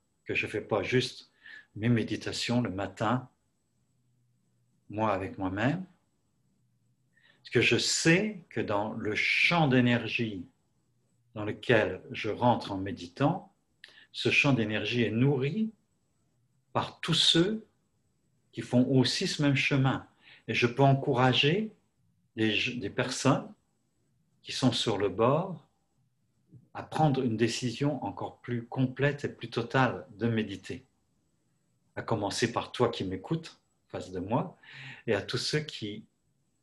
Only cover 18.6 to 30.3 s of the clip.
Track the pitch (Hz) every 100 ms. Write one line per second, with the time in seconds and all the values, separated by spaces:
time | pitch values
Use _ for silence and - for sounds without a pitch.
18.6 | 82 123 127 131 120 - 190 - 143 139
19.6 | - 139 131 - - _ - - - 110
20.6 | 120 135 139 135 - 120 127 120 143 190
21.6 | 220 - _ _ _ _ _ 110 110 104
22.6 | 120 120 98 - 123 - 131 160 - -
23.6 | _ _ _ _ _ _ _ _ - -
24.6 | 127 - 120 98 101 101 120 151 190 170
25.6 | _ _ _ _ _ _ _ _ _ -
26.6 | _ - - - 156 131 127 107 113 -
27.6 | 123 - 143 135 101 - 104 - - 120
28.6 | 117 135 127 131 143 143 135 - 123 120
29.6 | 113 135 123 98 - 95 117